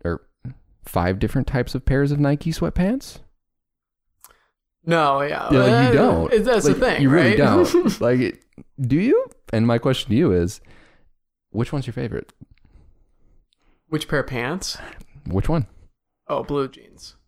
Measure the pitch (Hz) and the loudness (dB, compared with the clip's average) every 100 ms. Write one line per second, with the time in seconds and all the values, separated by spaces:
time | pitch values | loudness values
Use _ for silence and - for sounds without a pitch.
0 | 85 82 - _ 127 - _ _ - 92 | -8 -8 -12 _ -20 -20 _ _ -8 -2
1 | 87 98 107 135 - 127 123 127 - 131 | -2 0 -2 -2 -2 -2 -4 -4 -2 0
2 | 143 147 143 147 165 160 170 - 185 262 | 0 0 0 0 -4 -4 -4 -2 -2 -2
3 | - - - _ _ _ _ _ _ _ | -8 -20 -20 _ _ _ _ _ _ _
4 | _ _ - _ _ _ _ _ 165 165 | _ _ -20 _ _ _ _ _ -2 2
5 | 147 139 143 - - 131 127 233 - - | 2 2 -2 -4 2 4 4 4 4 4
6 | 240 - 165 220 220 220 143 127 254 151 | 4 2 0 0 2 2 2 2 0 2
7 | 135 160 175 208 - 349 349 349 320 - | 4 4 4 4 4 4 4 2 0 0
8 | 117 127 113 - _ - - - 123 147 | 0 0 -2 -6 _ -20 -20 -8 -2 0
9 | 226 453 523 - - 110 117 117 135 127 | 2 0 0 -10 -4 0 2 2 0 -2
10 | - 110 165 90 90 - - - _ _ | 0 2 2 2 0 -6 -18 -20 _ _
11 | _ _ _ _ _ 101 120 143 123 - | _ _ _ _ _ -6 -4 -4 -8 -8
12 | 120 - - _ - _ _ - - _ | -8 -8 -12 _ -20 _ _ -20 -20 _
13 | _ _ _ _ _ _ _ _ _ 156 | _ _ _ _ _ _ _ _ _ -8
14 | - 147 131 127 123 185 - - - - | -4 -4 -4 -6 -6 -6 -8 -12 -16 -20
15 | - - 73 92 - 160 110 - - _ | -20 -18 -6 -2 0 -2 -2 -10 -20 _
16 | _ _ - 143 - 143 135 - - - | _ _ -8 -6 -4 -4 -6 -8 -20 -20
17 | - _ | -20 _